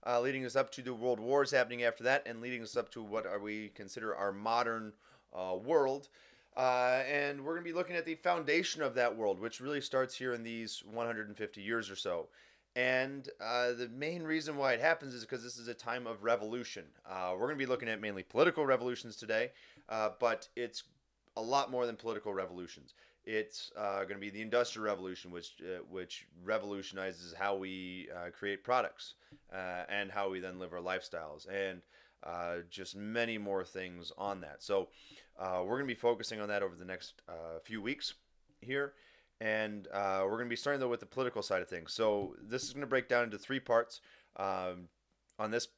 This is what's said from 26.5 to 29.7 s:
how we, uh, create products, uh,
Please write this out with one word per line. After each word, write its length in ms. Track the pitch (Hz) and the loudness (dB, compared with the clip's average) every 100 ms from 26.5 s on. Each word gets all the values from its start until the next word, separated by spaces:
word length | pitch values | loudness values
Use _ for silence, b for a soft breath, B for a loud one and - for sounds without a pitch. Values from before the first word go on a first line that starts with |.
| 110 107 101 95 95 95 85 87 | 0 0 -6 -6 -4 -4 -6 -12
how 220 | 85 98 98 | -2 0 2
we, 540 | 95 95 92 92 - | -2 -6 -6 -8 -8
uh, 200 | 87 87 | -8 -8
create 340 | 87 101 98 | -4 -4 -2
products, 520 | - 127 107 - - - B B _ | 2 2 2 -4 -16 -16 B B _
uh, 320 | 95 92 | -8 -6